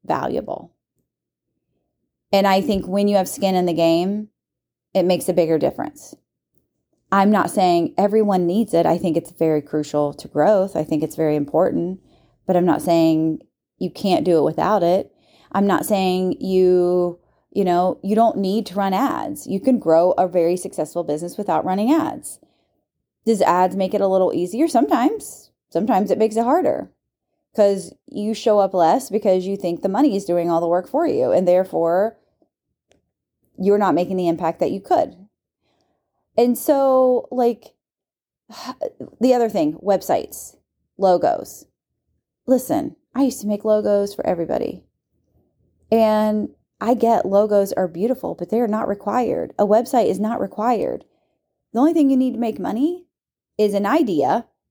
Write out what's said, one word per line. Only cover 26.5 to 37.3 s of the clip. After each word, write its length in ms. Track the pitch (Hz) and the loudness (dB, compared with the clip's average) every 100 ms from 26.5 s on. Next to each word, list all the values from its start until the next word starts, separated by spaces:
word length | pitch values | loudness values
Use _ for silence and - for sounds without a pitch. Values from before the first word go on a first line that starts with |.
| 330 254 - - _ _ _ _ _ _ - | 0 0 -4 -8 _ _ _ _ _ _ 0
'cause 380 | 202 196 175 - _ | 2 0 -6 -18 _
you 260 | - 208 | -8 -6
show 260 | 214 233 208 | -2 2 2
up 140 | 190 | 2
less 360 | 190 165 240 262 | 2 4 2 0
because 360 | 208 214 185 185 | -2 2 0 0
you 100 | 196 | -6
think 260 | 175 170 | -6 -4
the 80 | 190 | -2
money 260 | 196 294 196 | 2 2 0
is 100 | - | -2
doing 240 | 175 170 | -2 0
all 120 | 170 | 0
the 60 | 170 | 0
work 200 | 175 180 | 0 0
for 180 | 285 339 | -2 0
you, 260 | - 127 | 0 2
and 160 | 139 180 | 2 4
therefore 680 | 180 185 165 165 180 220 - _ _ _ _ _ _ _ _ _ _ _ _ _ - | 2 0 -2 0 0 -2 -4 _ _ _ _ _ _ _ _ _ _ _ _ _ -4
you're 200 | 190 208 | 0 2
not 180 | 196 160 | 2 0
making 220 | 180 185 | 0 -2
the 100 | 175 | -2
impact 320 | 165 165 170 | -2 -4 -2
that 120 | 160 | -4
you 100 | 190 | -4
could. 340 | - 339 - 175 196 _ _ _ _ _ _ _ _ _ _ - | 0 0 0 -6 -20 _ _ _ _ _ _ _ _ _ _ 0
And 220 | 247 233 | 0 0
so, 680 | - 277 269 262 254 247 - | 0 2 2 4 2 0 -2